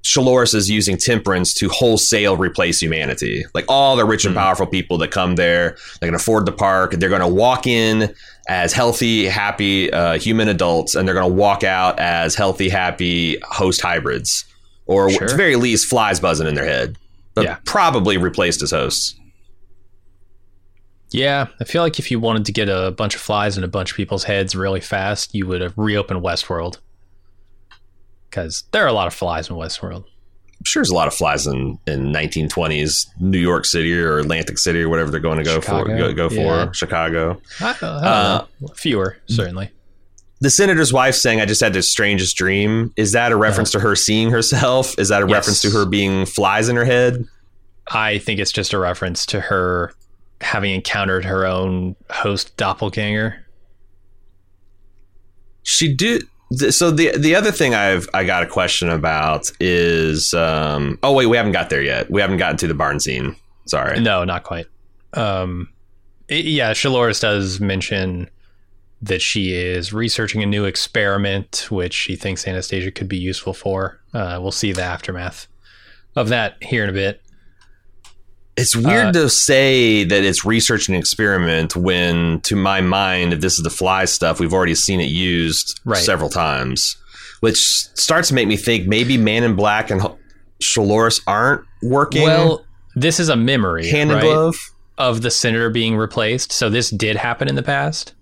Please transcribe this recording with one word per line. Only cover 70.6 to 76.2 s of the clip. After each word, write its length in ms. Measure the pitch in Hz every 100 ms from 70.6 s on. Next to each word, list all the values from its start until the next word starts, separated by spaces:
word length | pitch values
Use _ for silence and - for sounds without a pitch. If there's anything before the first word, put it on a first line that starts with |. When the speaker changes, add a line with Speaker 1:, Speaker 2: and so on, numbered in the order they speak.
| 101
Speaker 2:
experiment, 1000 | 90 - - 101 101 101 98 101 - -
which 240 | 101 90
she 220 | - - 92
thinks 320 | 98 92 -
Anastasia 440 | 92 90 95 92
could 160 | - 95
be 80 | 92
useful 360 | 90 95 -
for. 460 | 92 98 95 95 - _
Uh, 240 | 117 92 87
we'll 100 | 92
see 200 | - 107
the 120 | 92
aftermath 640 | 90 87 - 90 87 - - - - - - - -
of 140 | -